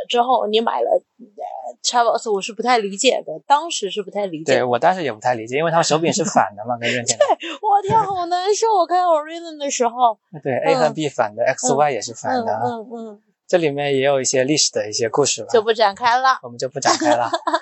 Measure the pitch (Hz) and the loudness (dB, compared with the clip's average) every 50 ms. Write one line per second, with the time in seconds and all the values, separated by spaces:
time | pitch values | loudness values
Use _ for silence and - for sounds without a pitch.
0 | - - - 240 240 254 262 - 208 208 214 220 233 233 - 254 233 - - - | -8 -2 0 0 2 4 2 2 2 2 0 2 2 2 0 0 0 2 2 0
1 | - _ _ _ - - _ 240 - - - - - 247 247 _ - - - 240 | 0 _ _ _ -20 -20 _ -14 -12 -12 -12 -12 -12 -14 -14 _ -6 0 2 2
2 | 233 226 - 233 - 233 208 190 180 - 208 - - 240 254 233 202 196 196 196 | 2 2 2 0 -2 -2 -4 -4 -4 -8 -8 -4 0 2 2 2 0 -2 -4 2
3 | 247 254 208 - 80 - 156 156 _ - 277 294 320 339 - - 214 185 175 208 | 2 2 2 2 -4 -8 -12 -12 _ 2 2 2 2 -4 -6 -6 -6 -6 -6 -6
4 | 190 190 180 202 208 190 160 151 160 143 131 120 123 123 120 120 156 170 185 185 | -8 -6 -6 -6 -4 -4 -6 -6 0 2 2 2 4 2 0 2 2 2 2 2
5 | 160 131 107 110 101 123 127 113 110 117 127 143 165 170 160 170 160 - 160 156 | -2 -6 -6 -2 -2 -2 -2 -2 -4 -4 -2 -2 0 2 2 2 2 2 2 2
6 | 165 156 131 - - - - - 110 95 104 98 107 120 123 117 117 120 120 123 | 2 0 0 0 -2 0 2 2 0 0 -4 -12 -8 -8 -6 -4 -2 -2 -2 -2
7 | 117 120 - - 587 523 349 - - 339 302 269 403 427 403 403 392 392 440 440 | -2 -2 2 2 2 2 2 -2 -4 -12 -12 -4 0 2 2 2 2 2 2 2
8 | 415 381 403 359 349 339 359 359 370 403 415 392 440 453 440 381 339 320 349 370 | 2 0 -2 -4 -2 -2 -2 -2 0 0 0 2 2 2 4 2 2 2 2 2
9 | 359 349 330 302 302 311 330 339 339 339 311 294 285 277 - - 240 233 226 247 | 4 4 2 2 0 -4 -10 -12 -12 -12 -10 -6 -6 -6 -2 0 -2 -2 2 4
10 | 254 233 214 - _ _ 185 147 - 147 123 120 - 269 277 254 160 151 139 151 | 2 2 2 0 _ _ -18 -8 -4 -2 -2 0 2 2 4 4 2 2 2 -2
11 | 156 139 - - 117 107 104 110 120 123 131 - - 254 135 139 151 147 135 104 | -4 -4 0 -2 -2 -2 0 0 0 0 0 0 0 0 2 4 2 2 2 -2
12 | - 120 - - - - 254 254 226 226 208 220 233 240 240 226 208 254 226 233 | -6 -8 -12 -8 -4 -2 -2 -2 -2 -2 -4 -2 -2 -4 -4 -6 -10 -12 -14 -14
13 | 226 220 208 208 _ _ _ _ _ _ - 180 165 147 139 143 143 143 143 135 | -14 -14 -16 -20 _ _ _ _ _ _ 0 2 2 0 0 -2 -2 0 0 2
14 | 131 139 143 135 127 - - 131 127 135 156 139 - - - - - 107 104 - | 2 2 2 2 0 0 0 0 2 2 2 0 0 0 -2 -4 -4 -4 -4 -4
15 | 117 110 - 147 139 123 - - 107 98 - 226 202 226 226 226 220 196 196 190 | -4 0 2 2 2 2 0 -6 -4 0 2 2 2 2 2 2 2 0 2 0
16 | 247 240 233 254 262 262 247 - - 120 120 120 135 127 - 139 - - 339 - | 0 2 2 4 2 2 0 0 -4 -14 -8 -8 -8 -6 -6 0 0 0 2 2
17 | 320 302 - 120 120 113 - 349 - 339 311 330 | 2 2 2 2 0 -2 -4 -4 -2 -2 -2 -2